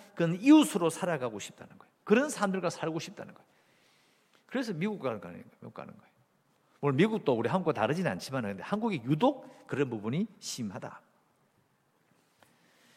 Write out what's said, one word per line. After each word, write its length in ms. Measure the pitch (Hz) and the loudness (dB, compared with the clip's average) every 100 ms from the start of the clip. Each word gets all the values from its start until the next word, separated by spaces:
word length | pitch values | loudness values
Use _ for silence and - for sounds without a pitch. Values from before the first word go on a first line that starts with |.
| - | -10
그런 200 | - 165 180 | -2 0 4
이웃으로 480 | 262 311 220 - 170 | 8 10 8 2 0
살아가고 500 | - 180 151 123 104 | 0 -4 -2 -4 -6
싶다는 380 | - - - - | -12 -16 -20 -20
거예요. 140 | - _ | -20 _
그런 260 | - 226 294 | 4 4 4
사람들과 400 | - 202 185 175 | 0 -2 0 -2
살고 300 | - 160 160 | -2 -4 -4
싶다는 340 | 185 - - | -8 -14 -16
거예요. 140 | - _ _ _ _ _ _ _ _ _ _ | -18 _ _ _ _ _ _ _ _ _ _
그래서 280 | - 254 233 | -6 -4 -4
미국 260 | 156 208 185 | -2 -2 -2
가는 200 | 131 107 | -4 -6
거예요. 220 | 90 92 - - | -8 -14 -18 -20
미국 140 | - | -18
가는 200 | - 69 | -14 -16
거예요. 180 | - - _ _ _ _ _ _ - | -18 -20 _ _ _ _ _ _ -4
물론 180 | 143 135 | 0 4
미국도 360 | 220 220 - | 4 2 0
우리 160 | 117 113 | 2 2
한국과 240 | 185 165 | 0 0
다르진 320 | 107 110 165 | 0 0 0
않지만, 380 | 160 87 - 131 | -2 -4 -6 -6
근데 180 | 104 98 | -4 -6
한국이 400 | - 208 226 160 | -6 -4 -2 -2
유독 640 | 117 156 254 294 - - - | 0 2 2 0 -10 -18 -8
그런 220 | 127 139 | -4 -2
부분이 380 | 110 107 156 220 - | -4 -4 -4 -4 -8
심하다. 640 | - - 107 104 - - _ _ _ _ _ _ _ _ _ _ _ _ _ _ _ _ _ _ _ | -14 -10 -8 -10 -14 -16 _ _ _ _ _ _ _ _ _ _ _ _ _ _ _ _ _ _ _